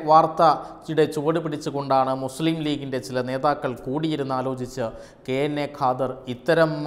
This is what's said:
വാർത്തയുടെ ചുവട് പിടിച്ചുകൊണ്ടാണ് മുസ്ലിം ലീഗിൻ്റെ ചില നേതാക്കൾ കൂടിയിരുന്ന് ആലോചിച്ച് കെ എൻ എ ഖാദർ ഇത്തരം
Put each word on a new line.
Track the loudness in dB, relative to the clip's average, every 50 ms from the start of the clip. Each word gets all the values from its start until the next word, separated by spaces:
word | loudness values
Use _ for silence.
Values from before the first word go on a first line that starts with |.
| 4 6
വാർത്തയുടെ | 8 8 8 6 4 4 6 6 4 4 -2 -10 -16 -14 -10 -2 2 2 2 2 0
ചുവട് | 0 0 0 0 0 -2
പിടിച്ചുകൊണ്ടാണ് | -4 -6 -6 -6 -6 -6 -4 0 2 2 4 4 2 0 -2 -4
മുസ്ലിം | -6 -4 -2 -2 0 0 0 -2 -2
ലീഗിൻ്റെ | -4 -4 -4 -4 -6 -6 -6 -4
ചില | -4 -4 -2 -2
നേതാക്കൾ | -2 0 0 0 0 0 -2 -6 -6 -6 -6
കൂടിയിരുന്ന് | -6 -4 -2 -2 -2 -2 -2 -4 -4 -4 -2
ആലോചിച്ച് | -2 -4 -4 -6 -8 -8 -6 -6 -6 -6 -6 -10 -16 -20 -20 -12 -6 -4
കെ | -2 -2 -2 -2
എൻ | -2 -4 -4
എ | -6 -4 -2
ഖാദർ | 0 0 0 0 -2 -4 -4 -8 -10 -10 -10
ഇത്തരം | -4 0 2 4 4 4 2 2 0 -2